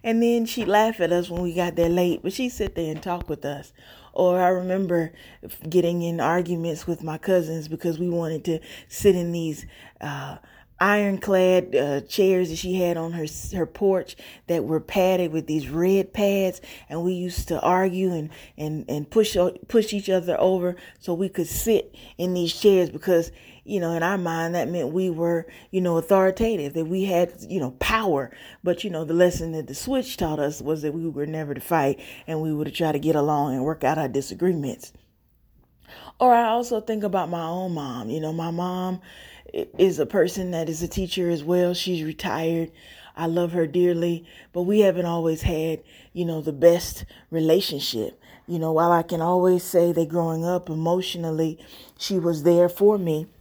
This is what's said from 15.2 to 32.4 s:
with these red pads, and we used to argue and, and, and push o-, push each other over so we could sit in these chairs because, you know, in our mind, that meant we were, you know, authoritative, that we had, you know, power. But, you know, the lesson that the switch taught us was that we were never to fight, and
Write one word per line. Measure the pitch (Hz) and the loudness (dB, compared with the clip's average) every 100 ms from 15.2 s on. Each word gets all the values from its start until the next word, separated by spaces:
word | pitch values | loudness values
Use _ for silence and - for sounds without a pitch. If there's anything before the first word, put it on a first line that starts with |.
| 170 | 0
with | 160 - | -4 -2
these | 156 127 | -4 -4
red | 156 180 196 190 | 0 2 2 0
pads, | - 202 196 185 185 - - - | 0 0 2 0 -4 -18 -20 -10
and | 156 | -4
we | 175 | -2
used | 180 180 - - | -2 -4 -6 -4
to | 165 | 0
argue | - 185 190 180 190 | 2 2 2 2 0
and, | 170 156 - - - | -2 -6 -12 -20 -8
and, | 151 156 - | -6 -6 -6
and | 147 147 | -6 0
push | 226 214 185 | 2 2 2
o-, | 180 - - | 0 -2 0
push | 233 220 | 0 2
each | 208 190 | -4 0
other | 185 175 156 | 0 0 2
over | 185 190 180 180 - - | 2 2 -2 -6 -16 -14
so | - | -6
we | 170 190 | -2 -2
could | 190 160 | -2 -4
sit | - 226 214 - - - - | -4 0 0 0 -16 -20 -6
in | 180 | -4
these | 180 170 | -2 -2
chairs | - 208 190 175 | 4 4 6 2
because, | 151 - 170 165 - - - | -2 2 2 2 -12 -20 -20
you | - 202 | -6 -4
know, | 170 | -2
in | 165 | 0
our | 170 196 | 0 -2
mind, | 170 165 165 | -2 -2 -2
that | 175 135 | -2 -2
meant | 175 139 | -4 -2
we | 175 185 | -2 -2
were, | 160 170 170 165 - - | 0 0 -2 -4 -20 -8
you | 190 | -2
know, | 180 165 | 0 0
authoritative, | 165 196 190 190 226 202 143 | 2 4 4 2 -2 0 -4
that | 160 | -4
we | 160 185 196 | -4 -2 0
had, | 175 175 - - | 2 2 -2 -6
you | 185 | -4
know, | 127 - | -4 -4
power. | - 220 208 143 123 - - - | -2 0 2 0 -2 -12 -20 -6
But, | 180 175 | -2 -2
you | 208 | -4
know, | 160 | -6
the | 156 | -2
lesson | 170 180 170 165 | 4 4 4 -6
that | 160 135 | -6 -8
the | |
switch | 139 - 269 254 - | -10 -2 -2 -2 -4
taught | 165 151 | -2 0
us | 147 147 | -2 -2
was | 143 156 | -4 -2
that | 151 | -2
we | 160 165 | -4 -6
were | 143 147 | -4 -6
never | 156 147 | -6 -6
to | 139 | -8
fight, | - 165 139 - - - - | 0 2 2 0 -8 -16 -8
and | 156 | -4